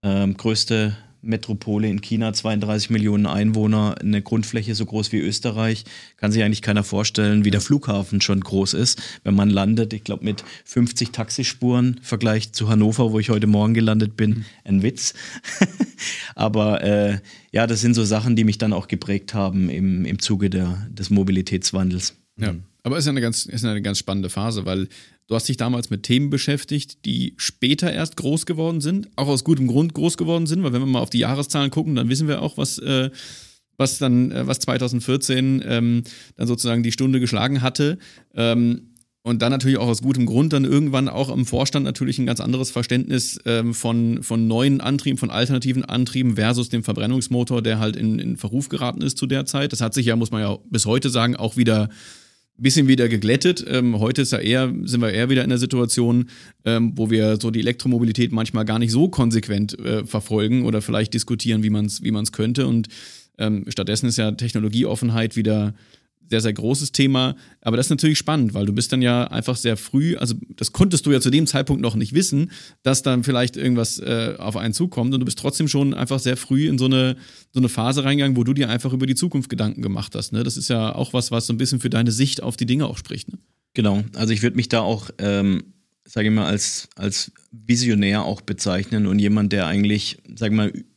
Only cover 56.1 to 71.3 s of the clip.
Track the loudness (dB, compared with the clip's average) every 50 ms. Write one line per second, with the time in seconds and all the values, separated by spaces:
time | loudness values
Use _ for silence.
56.1 | 4 2 2 0 -6 -20 -20 -20 -20 _ _ 0 2 2 2 0 0 -2 0 2
57.1 | 2 4 4 4 2 0 0 -2 -2 0 0 -2 -2 -2 -2 0 0 2 2 0
58.1 | 2 2 0 0 2 -2 -2 -2 -2 -2 -2 0 0 0 0 2 4 4 2 2
59.1 | 2 2 2 2 2 0 0 0 -2 -2 -2 -2 -4 -6 -4 -4 -2 -2 -4 -4
60.1 | -6 -6 -4 0 0 0 2 2 2 2 2 0 0 -2 -2 -2 -2 -2 -2 0
61.1 | -2 -4 -2 -2 -4 -4 0 0 0 2 2 2 2 2 0 -2 -4 -4 -4 -2
62.1 | -2 -2 -2 -4 -2 -2 -2 -2 0 0 0 2 2 0 0 -2 -8 -20 -20 -20
63.1 | -20 -20 -20 _ _ -4 -2 -2 0 -2 -2 -6 -4 -4 -2 -2 -2 -2 0 -2
64.1 | 0 0 0 -2 -2 -2 -6 -4 -2 -2 -2 0 0 0 0 0 -2 -2 -2 -2
65.1 | 0 0 -2 -2 -2 -2 0 2 2 2 0 -2 -4 -6 _ _ _ _ _ _
66.1 | _ _ _ -2 -2 0 0 0 -2 -2 -2 -2 0 0 -2 -4 0 2 2 4
67.1 | 4 2 0 0 -2 -6 -12 -20 -20 _ _ 0 0 2 2 2 0 2 4 2
68.1 | 2 2 0 0 0 2 2 0 0 0 0 0 0 0 0 0 0 2 2 2
69.1 | 2 2 0 -2 -2 -4 -2 -2 -4 -2 -2 -2 -2 -2 -6 -2 0 2 2 2
70.1 | 0 0 -2 -4 -4 -4 -8 -14 -10 -6 -6 -6 2 2 2 4 4 2 2 4
71.1 | 2 4 4 4